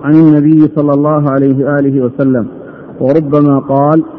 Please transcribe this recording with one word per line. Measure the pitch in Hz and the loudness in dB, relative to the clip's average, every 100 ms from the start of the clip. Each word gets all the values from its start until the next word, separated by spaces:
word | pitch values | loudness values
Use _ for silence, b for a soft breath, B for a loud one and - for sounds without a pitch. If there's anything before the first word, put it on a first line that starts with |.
عن | 139 | 2
النبي | 156 160 151 147 156 151 151 | 4 4 4 2 2 2 0
صلى | 147 | -2
الله | 139 147 151 147 | 0 0 0 0
عليه | 135 139 135 143 | 0 0 0 -2
وآله | 143 139 135 | 0 0 0
وسلم"، | 123 127 135 127 101 - - B B - | -4 -2 -2 0 -4 -10 -18 B B -6
وربما | 131 147 147 147 147 139 | -2 0 0 0 2 0
قال | 139 139 143 160 151 | 0 -2 2 0 -2